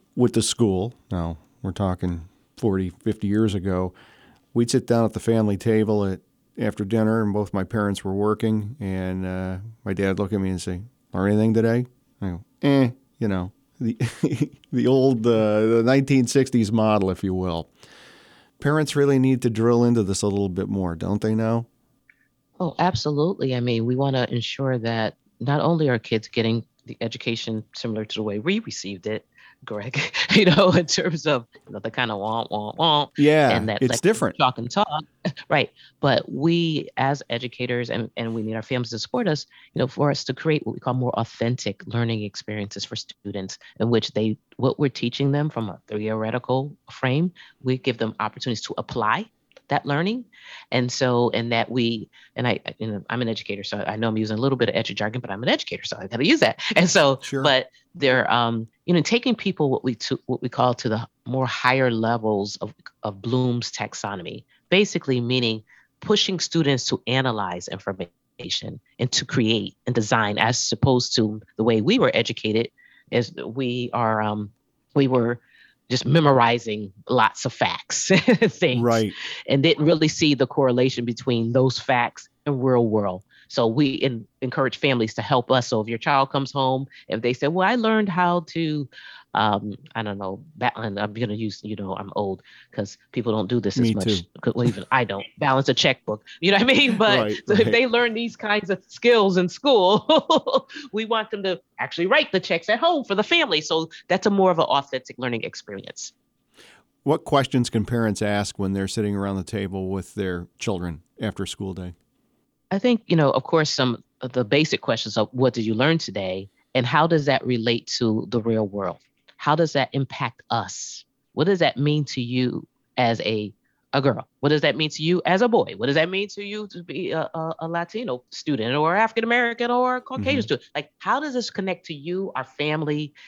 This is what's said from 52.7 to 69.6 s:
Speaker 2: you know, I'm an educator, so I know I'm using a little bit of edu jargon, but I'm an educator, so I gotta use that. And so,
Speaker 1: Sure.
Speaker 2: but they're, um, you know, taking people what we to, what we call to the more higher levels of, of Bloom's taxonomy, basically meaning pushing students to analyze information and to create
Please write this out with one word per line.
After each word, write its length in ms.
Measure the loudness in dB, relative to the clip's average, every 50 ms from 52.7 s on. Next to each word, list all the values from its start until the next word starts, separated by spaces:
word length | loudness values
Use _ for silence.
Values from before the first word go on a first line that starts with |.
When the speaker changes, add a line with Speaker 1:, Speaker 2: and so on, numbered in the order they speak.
| -10 -8
Speaker 2:
you 80 | -8 -8
know, 160 | -6 -8 -8 _
I'm 120 | -6 -4
an 80 | -4 -4
educator, 340 | -4 -6 -8 -10 -10 -10 -8
so 140 | -8 -8 -6 -6 -6
I 80 | -4
know 140 | -2 -2 -2
I'm 80 | 0 -2
using 200 | -2 -2 -2 -2
a 40 |
little 160 | 0 0 0 0
bit 120 | 0 0
of 60 | 0
edu 180 | -2 -4 -4 -4
jargon, 280 | -4 -4 -4 -4 -6
but 100 | -8 -8
I'm 100 | -10 -6
an 80 | -2 -2
educator, 340 | -2 -2 -4 -8 -10 -10 -8
so 120 | -10 -10 -10
I 100 | -10 -8
gotta 180 | -4 -2 2
use 160 | 2 4 4
that. 180 | 4 2 0 -2 -6 0 4
And 140 | 4 4 6
so, 300 | 6 6 6 6 4 2
Speaker 1:
Sure. 220 | -2 -6 -4 0 2
Speaker 2:
but 260 | 4 4 2 0 -2 _ _ _ _ _
they're, 340 | 0 2 4 4 4 4 2
um, 360 | 2 2 2 2 0 -2 -4 -8 _ _ _
you 80 | 2 2
know, 80 | 2
taking 340 | 4 2 0 0 2 0 -2
people 340 | 0 -2 -4 -2 0 0 0
what 140 | 0 0 0
we 120 | -2 -4
to, 240 | -4 -4 -6 -6 -6 -4
what 160 | -6 -6 -4
we 80 | -4 -6
call 240 | 0 2 2 2 2
to 140 | 0 -2 -2
the 180 | -2 -2 -4 -8 _ _ _
more 200 | -6 -4 -2 -2
higher 440 | -4 -4 0 2 2 4 4 2 2
levels 680 | 2 0 0 0 0 0 0 0 0 0 -2 -4 -6 -10
of, 160 | -10 -12 -12 _ _ -20 _ _ -10
of 180 | -10 -10 -6
Bloom's 500 | -6 -2 0 0 0 0 0 -2 -4 -8
taxonomy, 720 | -8 -8 -8 -8 -8 -8 -8 -8 -8 -8 -10 -10 -12 -14 -16 _ _ _ _ _
basically 520 | 2 2 2 2 0 -6 -2 0 0 0
meaning 420 | 0 0 0 2 2 0 -2 -2 -6 _ _ _ _ _ _ _
pushing 380 | 0 0 2 2 2 0 -2 -4
students 460 | -4 -2 0 0 2 2 2 2 0 -2
to 140 | -4 -4 -2 -2
analyze 600 | 0 0 2 0 0 -2 -4 -4 -6 -8 -10 -10
information 1120 | -12 -8 -6 -8 -6 -6 -10 -12 _ _ _ _ _ _ -8 -6 -6 -6 -6 -8 -12 -14 _ _ _ _
and 120 | -4 -2 -2
to 120 | -2 -4
create 500 | -2 0 2 2 2 2 0